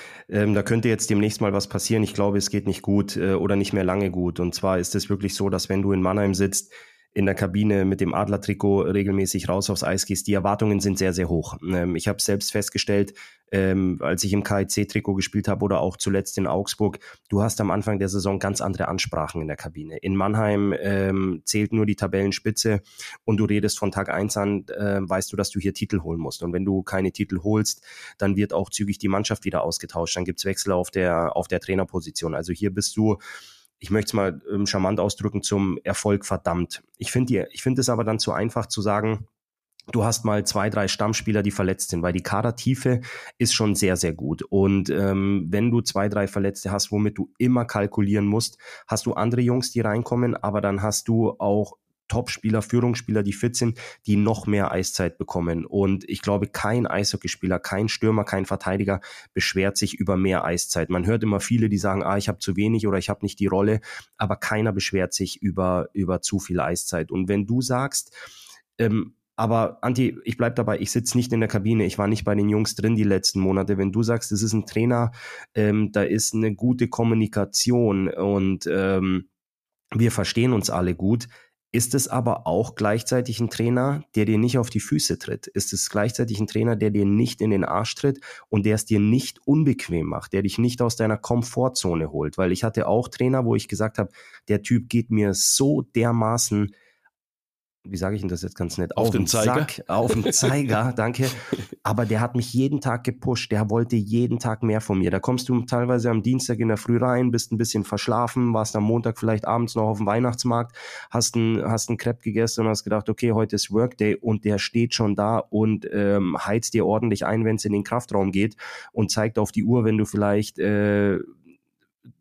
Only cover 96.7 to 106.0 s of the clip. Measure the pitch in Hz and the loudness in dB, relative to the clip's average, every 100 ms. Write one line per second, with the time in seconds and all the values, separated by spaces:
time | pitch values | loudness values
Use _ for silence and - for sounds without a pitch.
96.7 | - _ _ _ _ _ _ _ _ _ | -4 _ _ _ _ _ _ _ _ _
97.7 | _ 92 95 95 104 95 87 92 - 87 | _ -10 -4 -2 -2 -4 -4 -6 -6 -6
98.7 | - 85 - 113 101 85 113 110 131 147 | -4 -2 0 2 2 2 2 4 2 -2
99.7 | - - 98 117 113 131 143 127 143 135 | -6 -2 0 2 2 2 2 2 2 2
100.7 | 110 123 123 113 123 131 120 - - 101 | 2 0 0 0 0 -2 -4 -6 -6 -8
101.7 | - - 110 107 110 120 123 117 120 135 | -6 -2 0 0 0 0 -2 0 0 0
102.7 | 143 135 123 127 123 - 120 - 107 107 | 0 -2 -2 -4 -4 -2 -2 0 0 2
103.7 | 117 117 113 101 117 123 120 117 110 113 | 2 2 0 2 2 2 0 -2 0 0
104.7 | 107 - 95 90 95 - 127 - 123 123 | 0 2 2 2 0 0 -2 0 0 0
105.7 | 123 123 123 | 0 0 0